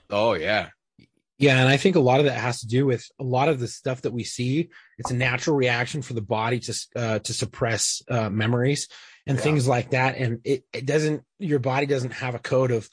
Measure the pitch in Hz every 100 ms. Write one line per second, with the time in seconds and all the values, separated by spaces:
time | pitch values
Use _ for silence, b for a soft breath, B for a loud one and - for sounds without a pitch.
0 | - 101 113 90 87 107 85 _ _ _
1 | _ _ _ - 139 131 131 139 196 175
2 | 127 135 143 117 120 123 110 127 139 117
3 | - - 131 127 147 135 117 - 135 127
4 | 147 117 104 - 123 147 165 B B B
5 | 120 123 127 127 170 143 123 120 123 151
6 | - 117 101 110 113 123 - - - 123
7 | 113 107 - - - - 113 107 - -
8 | - 123 107 107 110 120 131 143 - B
9 | B B - 127 147 151 127 123 123 127
10 | 131 131 120 117 131 135 _ - 135 151
11 | 151 147 - - 180 143 131 135 143 135
12 | 123 - 127 120 - 131 127 117 -